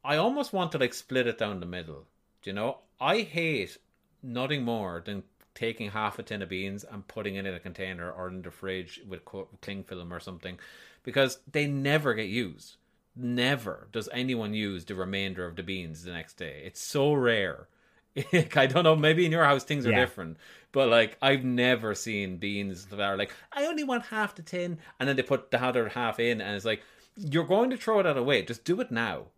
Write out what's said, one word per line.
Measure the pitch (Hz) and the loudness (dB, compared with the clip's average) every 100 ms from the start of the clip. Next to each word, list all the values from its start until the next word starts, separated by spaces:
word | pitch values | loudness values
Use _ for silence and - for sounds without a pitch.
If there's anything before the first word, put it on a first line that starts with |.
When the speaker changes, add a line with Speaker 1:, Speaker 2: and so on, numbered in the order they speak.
Speaker 1:
I | 135 151 | 2 2
almost | 214 285 262 | 4 2 -2
want | 196 170 | -2 0
to, | 151 | 0
like, | 123 | 0
split | - - 131 120 | -2 -2 0 2
it | 110 | 0
down | 107 95 | -2 -2
the | |
middle. | 87 90 80 69 - _ _ _ | -6 -8 -10 -16 -20 _ _ _
Do | - | -10
you | |
know? | 98 117 123 _ _ | -4 -4 -4 _ _
I | 135 208 | 2 2
hate | 190 156 165 135 90 - _ _ _ _ | 0 -2 0 -2 -4 -10 _ _ _ _
nothing | 131 120 135 147 | -8 -4 -2 -2
more | 120 113 98 85 | -2 -2 -4 -8
than | 85 101 - _ _ | -8 -10 -12 _ _
taking | - 117 110 104 | -4 -4 -4 -6
half | 107 107 - | -2 -2 -2
a | |
tin | 107 107 | -8 -6
of | 90 | -4
beans | 95 98 101 | -4 -4 -6
and | - 104 - | -10 -14 -10
putting | - 104 | -6 -4
it | 98 | -4
in | 98 | -6
a | 90 | -8
container | 95 87 95 87 87 | -10 -8 -8 -6 -8
or | 90 92 | -8 -8
in | 92 | -8
the | 90 | -12
fridge | - 95 92 85 - 101 | -8 -6 -4 -6 -14 -14
with | 90 | -14
co-, | - 98 95 95 | -12 -14 -14 -14
cling | - 98 | -10 -10
film | 92 92 87 | -10 -12 -10
or | 87 | -10
something, | - 87 92 90 - - - _ | -10 -12 -14 -14 -20 -20 -20 _
because | - 135 131 - - | -2 2 2 0 -4
they | 147 147 | -2 0
never | 139 139 151 143 | 0 2 2 2
get | 110 104 | 0 -2
used. | 113 101 69 - _ _ _ _ | -2 -4 -8 -20 _ _ _ _
Never | 123 123 123 123 139 107 - - | -8 -2 2 2 0 -4 -8 -8
does | 113 107 | -8 -6
anyone | 123 127 120 104 | -4 -2 -2 -2
use | 107 104 92 | -2 -2 -4
the | - | -8
remainder | 92 92 98 98 90 | -6 -4 -2 -4 -6
of | 87 | -8
the | 82 | -8
beans | 90 95 85 80 | -6 -6 -8 -12
the | 87 | -10
next | 85 82 | -12 -12
day. | - 82 71 | -12 -12 -12
It's | 85 - | -14 -12
so | - 147 143 | -4 2 4
rare. | 143 123 113 92 - - _ _ _ _ | 4 4 4 0 -4 -14 _ _ _ _
<laughs> | - - 175 160 | -8 2 2 4
I | 147 131 | 4 4
don't | 139 | 6
know, | 160 | 6
maybe | 160 151 160 | 6 6 6
in | 180 | 4
your | 160 | 6
house | 147 139 | 6 4
things | - 147 | 2 0
are | 120 | 4
Speaker 2:
Yeah. | 117 | 4
Speaker 1:
different, | 123 - 82 80 - - _ | 2 -2 -10 -12 -18 -20 _
but, | 135 127 | 2 6
like, | 117 110 - | 6 6 4
I've | 135 139 | 4 4
never | 127 123 123 123 110 | 2 4 4 4 2
seen | 98 113 104 98 90 | -4 -2 -2 -2 -4
beans | 101 101 98 87 98 | -4 -4 -4 -8 -10
that | 104 | -2
are | 98 98 | 0 0
like, | 104 - - | -2 -6 -10
"I | 285 | -4
only | 302 311 | -2 -2
want | 277 240 - | -2 -2 -4
half | 220 202 | -4 -4
the | - | -6
tin," | 160 180 175 160 - - | -8 -4 -4 -6 -12 -2
and | 131 | 0
then | |
they | 135 | 0
put | 127 139 - | 2 0 0
the | 120 | 0
other | 127 123 110 | 2 2 0
half | 123 117 107 | 0 -2 2
in, | 117 113 | 2 2
and | 101 | -2
it's | 101 | -2
like, | 110 107 - - _ | -2 -4 -6 -20 _
"You're | - 165 156 | -10 -2 0
going | 165 196 254 | 4 4 4
to | 247 | 0
throw | - 214 | 2 4
that | 180 135 | 4 2
away. | 123 127 | 4 2
Just | 92 117 | 2 -6
do | - 185 | -2 -2
it | - | 0
now." | 117 113 73 - | 0 0 -4 -10